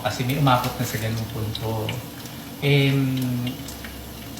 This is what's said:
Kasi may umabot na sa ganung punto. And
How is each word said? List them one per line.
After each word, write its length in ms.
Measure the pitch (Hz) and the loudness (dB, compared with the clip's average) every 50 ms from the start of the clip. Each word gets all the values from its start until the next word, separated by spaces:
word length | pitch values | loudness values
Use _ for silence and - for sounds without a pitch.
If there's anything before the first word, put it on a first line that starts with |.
| - | 0
Kasi 160 | 123 - - 123 | -2 0 0 0
may 160 | 123 143 156 | 0 2 4
umabot 320 | 143 135 123 123 - 127 - - | 6 6 6 6 4 2 -2 -2
na 80 | 123 | -2
sa 80 | - - 110 110 | -2 -2 -2 -2
ganung 240 | 110 113 113 110 - - | -2 -2 -2 -4 -4 -4
punto. 560 | 110 107 107 - - 113 110 107 107 107 110 120 - - - - - - - - - - - - - - | -4 -4 -4 -4 -4 -2 -2 -2 -2 -2 -2 -4 -6 -8 -10 -10 -12 -12 -12 -12 -12 -12 -12 -8 -2 2
And 560 | 143 143 139 139 139 135 139 135 131 131 131 127 127 123 120 120 127 131 - - - - - - - - - - - - - - - - | 4 6 6 6 6 6 4 4 4 2 2 2 0 0 0 0 -2 -4 -6 -8 -10 -10 -10 -10 -10 -12 -12 -12 -12 -12 -12 -12 -12 -12